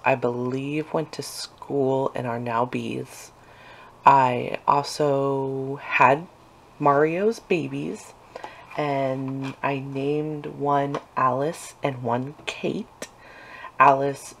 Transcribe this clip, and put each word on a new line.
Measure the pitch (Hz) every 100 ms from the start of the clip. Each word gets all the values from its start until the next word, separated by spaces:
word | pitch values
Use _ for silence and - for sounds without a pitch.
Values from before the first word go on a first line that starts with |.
| 127
I | 131
believe, | 123 123 123 131 139 151 151
went | 165 151
to | -
school | - - - - - 143 131 135 135
and | - 123
are | 117
now | 120 117 123
bees. | 123 117 127 127 - - - - - - - - - -
I | 139 127 123 127 - -
also | 143 139 - 147 139 139 135 135 135 135 135
had | - - 127 143 175 - - - - -
Mario's | 147 139 156 170 208 226
babies, | - 180 135 139 151 208 - - - - - - - -
and | 147 139 135 131 135 135 135 135
I | 131 139
named | 139 135 139 151 156 151 147
one | 139 143 143 139 143 - -
Alice | 131 127 147 175 - -
and | 143 127
one | 120 120 135 147 -
Kate. | - - - 226 - - - - - - - - -
Alice | 139 135 139 139 - -